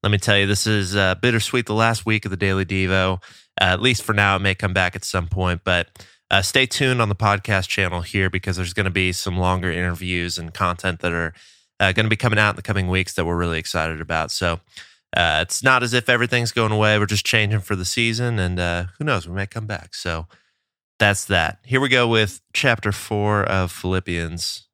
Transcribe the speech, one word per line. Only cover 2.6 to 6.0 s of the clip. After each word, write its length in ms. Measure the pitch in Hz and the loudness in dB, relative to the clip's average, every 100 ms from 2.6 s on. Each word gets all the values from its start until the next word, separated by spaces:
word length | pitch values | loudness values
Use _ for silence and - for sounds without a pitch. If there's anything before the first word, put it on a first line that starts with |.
| 90 | 0
Devo. 560 | 95 92 95 92 92 - - _ - | 0 0 2 2 -2 -8 -20 _ -2
Uh, 60 | 92 | 2
at 160 | 92 | 2
least 200 | 120 120 | 2 0
for 120 | - | 0
now, 240 | 104 101 98 | 2 4 4
it 20 | |
may 160 | 98 92 | 0 0
come 180 | 101 | 0
back 220 | 95 90 90 | 0 0 -2
at 80 | |
some 240 | - 95 87 | -4 -4 -2
point, 340 | 92 92 87 | -2 0 0
but, 400 | - 90 85 _ | 0 0 -2 _